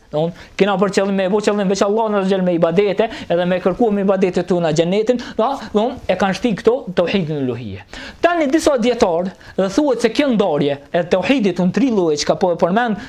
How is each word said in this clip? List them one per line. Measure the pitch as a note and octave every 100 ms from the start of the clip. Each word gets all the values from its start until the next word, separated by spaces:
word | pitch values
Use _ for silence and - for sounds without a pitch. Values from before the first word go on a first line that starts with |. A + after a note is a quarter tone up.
| _
domthon | D3+ E3+ F3 - -
kena | G3 F#3
për | G3
qëllim | G3 G3 G3
me | F#3
e |
bo | G#3
qëllim | G#3+ G#3 F#3+
veç | G3 G3+
Allahun | A3 A3 G#3
azza | F#3+
xhel | F#3+ F3+
me |
ibadete, | E3 E3+ F3 G#3 F#3 A3+ - -
edhe | E3+ F3+
me | F3+
kërkuar | F#3 F3 A3+ G3+
me | F#3+
ibadete | F#3+ F#3 F3+ F3+
tona | F3 D#3+
xhenetin, | D#3 E3+ G#3 G#3+ A#3+ -
do, | - A#3 C4+ G#3+
domthon | G#3 A#3+ B3+ -
e | F#3
kanë | G3 F3+
shti | B3 F3+
këto | A3 C4+ F#3 F3+
tauhidin | E3 G3+ D#3 D3+
uluhiyya. | B2+ A#2+ A2 F#2+ - - - -
Tani | E4+ F4 C4+
disa | D#4 D#4 C4
dietar | A#3+ A#3 G3+ E3 F#3+ - - -
dhe | F#3+
thuhet | D4 D4 A#3 A3
se |
kjo | A3+ C#4+ G#3+
ndarje | G3 D3 C#3+ C#3 -
e | E3+ E3+ F#3
tauhidit | G3 C4+ F#3+ F3 F3+
un |
tri | G3+ C4+
lloje | G#3 E3 D3
çka | - D3+
po | F#3
e | E3
përmend | F3 G#3+ A#3+ G3